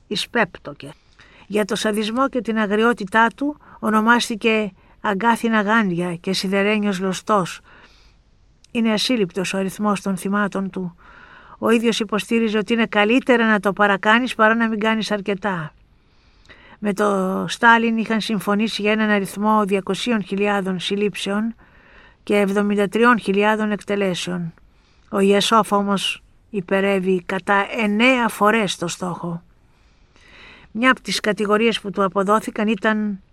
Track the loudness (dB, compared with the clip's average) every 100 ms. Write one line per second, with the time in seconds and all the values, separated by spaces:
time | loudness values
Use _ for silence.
0 | _ -8 -4 -2 -2 -4 -16 -14 -16 -20
1 | _ _ -20 -20 -6 -4 -2 -2 -2 -2
2 | -2 -2 -2 -2 -4 -2 0 2 2 0
3 | 0 2 2 0 -6 -6 -16 -8 0 2
4 | 4 2 2 -2 0 0 -2 -8 _ _
5 | -4 0 0 0 2 0 2 2 2 -2
6 | -4 -6 -4 -4 -2 0 0 0 0 -2
7 | -2 -4 0 0 0 -8 -18 -20 -20 _
8 | -20 _ _ _ _ _ -10 -2 0 0
9 | 0 0 0 -2 -4 -4 -4 -2 -2 -2
10 | -2 -4 -2 -2 -2 -2 -6 -6 -8 -10
11 | -20 -20 -20 -20 -20 -4 2 2 2 0
12 | -2 -4 0 0 0 0 0 0 0 2
13 | 4 2 4 2 4 2 0 2 2 2
14 | 4 2 2 2 2 4 0 0 0 0
15 | -2 -4 -4 -4 -4 -6 -8 -14 _ _
16 | _ _ _ _ -20 -20 -20 -8 -4 0
17 | 0 2 0 -2 -4 2 6 6 4 -2
18 | -2 -2 -2 -4 0 0 0 -2 -2 0
19 | 2 2 0 -2 0 2 2 -2 -2 -4
20 | -2 -2 -2 -2 0 0 -2 -4 -4 -2
21 | -2 -2 -4 -4 -4 -8 -20 -20 -20 -20
22 | -20 _ -2 2 2 2 0 0 0 2
23 | 4 4 0 0 2 0 -2 -4 -4 -2
24 | -2 -4 -6 -6 -8 -12 -20 _ _ _
25 | _ 0 4 4 4 2 2 0 0 -2
26 | -2 -8 _ _ _ -10 -2 0 2 0
27 | 0 -2 -2 -6 0 0 0 -2 -2 2
28 | 4 4 0 2 2 4 0 -4 -6 -6
29 | -8 -8 -8 -10 -12 _ _ _ _ _
30 | _ _ -20 -20 -20 -20 -14 0 2 2
31 | -2 -4 -2 -2 0 2 2 0 -6 -2
32 | -2 0 2 0 0 -4 -2 0 0 0
33 | -2 -6 -12